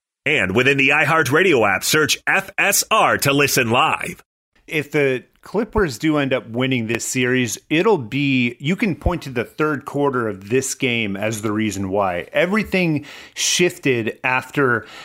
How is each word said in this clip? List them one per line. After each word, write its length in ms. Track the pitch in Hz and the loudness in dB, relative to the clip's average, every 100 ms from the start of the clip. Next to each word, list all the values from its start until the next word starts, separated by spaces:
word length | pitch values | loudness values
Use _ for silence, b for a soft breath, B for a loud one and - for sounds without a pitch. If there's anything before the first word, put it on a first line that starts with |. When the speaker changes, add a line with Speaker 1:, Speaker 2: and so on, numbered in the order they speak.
| _ _ | _ _
Speaker 1:
And 320 | 139 147 92 101 | -2 0 2 2
within 220 | 127 139 | 4 4
the 100 | 135 | 2
iHeartRadio 840 | 147 147 160 135 151 190 139 104 | 2 2 2 2 2 4 4 4
app, 140 | 95 | 2
search 320 | - 151 147 - - | 0 0 0 0 -2
F 240 | 175 190 - | -2 -2 -2
S 260 | 185 202 - | 0 0 0
R 280 | 220 151 104 | 2 2 2
to 160 | 143 | 2
listen 340 | 143 143 - 117 | 2 2 2 2
live. 540 | 120 151 107 - - _ _ _ _ - | 2 2 0 -6 -12 _ _ _ _ -8
Speaker 2:
If 240 | 160 131 | -6 -2
the 340 | 151 139 127 - _ | 0 2 0 -4 _
Clippers 560 | - 196 247 220 175 113 | -8 -4 -2 0 -2 0
do 200 | 160 151 | 0 2
end 140 | 139 | 0
up 160 | 127 113 | -2 -4
winning 380 | 113 131 131 110 | -2 0 0 0
this 180 | 113 | -4
series, 540 | - 131 123 127 120 - - | -2 0 2 2 0 -4 -2
it'll 300 | 151 202 190 | 0 2 2
be, 580 | 110 139 143 131 120 - | 0 -2 0 2 0 -2
you 160 | 143 190 | -4 -2
can 180 | 196 | -2
point 280 | 151 175 175 | -2 -2 -4
to 80 | 143 | -4
the 140 | 123 | -6
third 420 | 107 - 151 143 - | -6 -2 -2 -2 -6
quarter 420 | 143 143 127 110 | -4 -2 -2 -4
of 220 | 95 101 | -6 -2
this 260 | 127 131 - | -2 -2 -2
game 400 | 131 117 107 98 | 0 0 -2 -2
as 260 | 107 113 | -4 -4
the 80 | 110 | -2
reason 380 | 104 110 98 98 | -2 -2 -2 -2
why. 400 | 98 95 87 - | 0 0 -2 -2
Everything 720 | - 175 214 190 190 175 147 143 B B | 0 0 0 -2 0 0 -2 -4 B B
shifted 880 | - - - 175 170 143 120 110 - | -6 -2 0 0 0 0 0 -2 -4
after 640 | 131 127 - - 131 117 B B | -2 -2 -2 0 2 0 B B